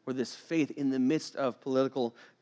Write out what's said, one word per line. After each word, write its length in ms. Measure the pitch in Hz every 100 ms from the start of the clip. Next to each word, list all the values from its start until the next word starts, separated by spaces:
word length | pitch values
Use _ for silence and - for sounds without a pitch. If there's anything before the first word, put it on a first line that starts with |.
| -
or 60 |
this 220 | 131 117
faith 360 | - - 165 135
in 160 | - 139
the 100 | 135
midst 380 | 127 156 - -
of 240 | 135 -
political 540 | 139 131 131 131 117 - - _